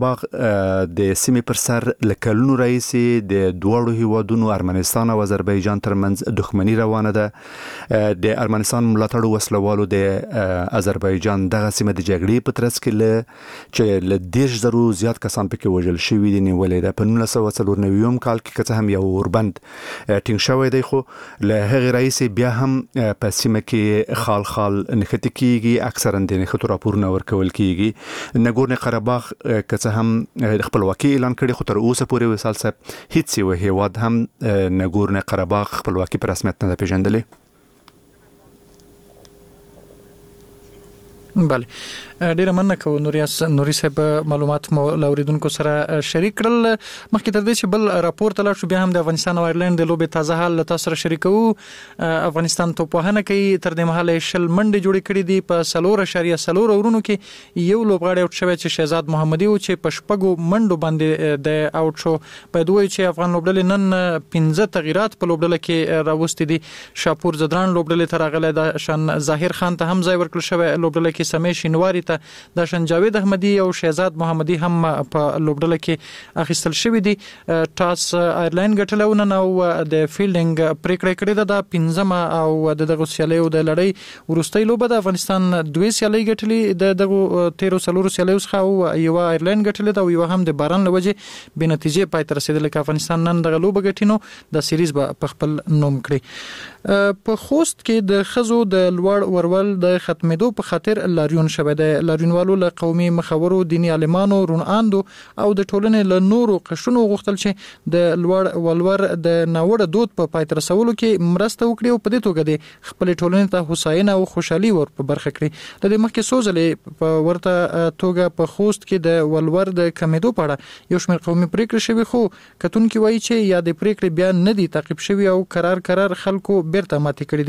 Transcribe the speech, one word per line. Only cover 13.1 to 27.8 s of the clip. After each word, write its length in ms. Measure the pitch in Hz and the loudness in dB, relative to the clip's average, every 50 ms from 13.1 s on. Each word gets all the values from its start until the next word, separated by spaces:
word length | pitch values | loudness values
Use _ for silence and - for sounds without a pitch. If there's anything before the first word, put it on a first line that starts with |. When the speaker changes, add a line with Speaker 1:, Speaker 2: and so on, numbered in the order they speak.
| 110 113 113 _ - - - - - - - - - | 2 0 -2 _ -14 -20 -20 -20 -20 -20 -18 -10 0
Speaker 1:
چې 340 | - 117 107 98 95 87 92 | 0 2 2 2 2 2 0
له 80 | 98 95 90 90 82 123 | 0 0 -2 -2 0 0
دېرش 220 | 139 135 123 110 107 | 0 2 0 0 -2
زرو 180 | 120 117 120 120 117 104 87 104 | 0 2 2 2 2 2 0 -2
زیات 200 | 117 113 - - 104 | -2 -2 -4 -6 -6
کسان 260 | - 113 101 95 - | -4 -4 -4 -4 -4
پکې 140 | - - 104 92 90 | -4 -2 0 0 2
وژل 240 | 87 90 87 85 - - | 2 0 0 -2 -2 0
شوي 260 | 113 104 101 104 101 | 0 2 2 2 2
دي، 60 | 101 98 95 | 2 2 2
نیولې 380 | 90 87 95 92 90 90 87 95 | 2 2 2 2 0 0 0 -2
ده. 40 | |
په 200 | - - 104 104 113 | -2 0 0 2 2
نولس 240 | 117 113 107 - 123 | 2 0 0 0 0
سوه 160 | 107 104 - - | 0 0 0 -2
څلور 260 | 104 98 101 98 101 | 0 0 0 0 2
نوي 320 | 98 98 101 110 120 123 120 - 127 | 2 2 2 2 2 0 0 -2 -2
کال 120 | 113 113 - | -4 -4 -6
کې 60 | - - - | -8 -6 -6
که 60 | 110 | -4
څه 100 | - 117 110 | -2 0 0
هم 100 | 107 104 | 0 0
یو 120 | 98 95 | 0 0
اوربند، 580 | 95 95 92 95 101 92 87 113 110 101 87 - | 0 0 0 0 -2 0 0 0 0 0 -4 -6
اه، 600 | _ - - - - - - - - - 104 101 | _ -20 -20 -18 -16 -14 -14 -12 -4 -2 -2 0
ټینګ 180 | - - 110 101 - - | 0 -2 -2 -2 0 0
شوی 220 | 131 131 135 127 | 2 2 2 2
دی، 120 | 127 131 127 - | 0 0 -2 0
خو 120 | - 135 127 - - - - - - - | -2 -2 -2 -4 -14 -20 -20 -20 -10 -2
له 140 | 104 101 107 107 104 104 | 0 0 2 2 2 2
هغې 180 | 139 131 123 127 123 | 2 2 2 2 2
راهیسې 400 | 123 131 135 127 - 143 117 98 113 | 2 2 2 0 0 -2 0 0 0
بیا 100 | 123 123 117 117 | 0 0 0 0
هم، 140 | 135 135 131 131 | 0 0 0 -2
اه، 360 | 123 - - 131 113 107 101 - | -4 -4 -4 -2 -2 -2 -2 -2
په 80 | 120 104 - - | -2 -4 -2 0
سیمه 220 | - 120 110 107 - - | 0 0 0 0 -2 -2
کې 440 | - 110 104 107 104 104 107 - 113 110 113 | -2 0 2 2 2 2 0 -2 -2 -4 -2
خال 200 | 117 107 101 104 | 0 0 -2 -2
خال 300 | - - 113 104 101 101 101 - - 135 110 | -4 -4 -2 -2 0 0 -2 -2 -2 0 -2
نښتې 280 | 92 - - 98 - 123 - - | 0 0 -4 -4 -4 -4 -4 0
کیږي، 360 | 135 123 123 117 107 117 120 117 - 123 | 0 2 2 2 2 0 0 0 0 -4
اکثراً 360 | - - - 117 98 98 98 90 | -4 -2 -2 -2 0 0 -2 0
د 100 | 101 92 92 | 0 -2 -2
نښتو 280 | - - - - - 101 | -2 -4 -4 -2 -2 -4
راپورونه 380 | 90 - 110 101 104 101 92 92 | -2 -2 -2 0 0 0 0 -2
ورکول 340 | 95 - - 107 95 95 92 - - | -2 -2 -2 -2 -2 -2 -2 0 0
کیږي. 300 | 104 92 90 85 | 0 0 0 0